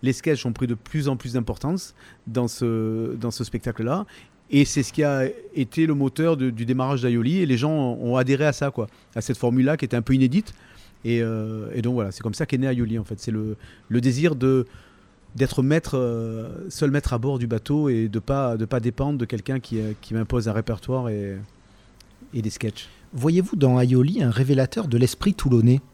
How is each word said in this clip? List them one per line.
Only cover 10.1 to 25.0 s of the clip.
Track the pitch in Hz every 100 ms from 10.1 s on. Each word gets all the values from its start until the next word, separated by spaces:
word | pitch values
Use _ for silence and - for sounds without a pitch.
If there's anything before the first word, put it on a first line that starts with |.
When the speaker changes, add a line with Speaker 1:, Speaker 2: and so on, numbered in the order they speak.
Speaker 1:
inédite. | 131 131 151 214 - - - - - 113
Et, | 117
euh, | 113 110 110 110 107
et | 117
donc | 117
voilà, | 123 101
c'est | 95
comme | 113
ça | 104
qu'est | 160 131
né | 135
Aioli, | 127 117 113
en |
fait. | 101 101
C'est | -
le, | 110 107 107 - - _
le | 113
désir | 123 123 165
de, | 143 131 131 120 - - _ _ _ _
d'être | - 131 -
maître, | 135 156 - 135
euh, | 123 117 113 113 113 - 190
seul | - 147
maître | 139 -
à | 120
bord | 123 139
du | 120
bateau | 113 - 147 147
et | 117 110
de | 107
pas, | 104 139 131 113
de | 110
pas | 127
dépendre | 117 117 139 147
de |
quelqu'un | 117 113 98 135
qui, | - 113
euh, | 107 107
qui | -
m'impose | 110 110 127 110
un |
répertoire | 107 110 110 - 131 123
et, | 107 101 98 104 _ _ - - - - - -
et | 135
des | 110
sketchs. | - 110 - - - -
Speaker 2:
Voyez-vous | - 135 170 185 196
dans | 139 123
Aioli | 123 127 131 226
un | 139
révélateur | 107 131 135 127 - 190
de |
l'esprit | 120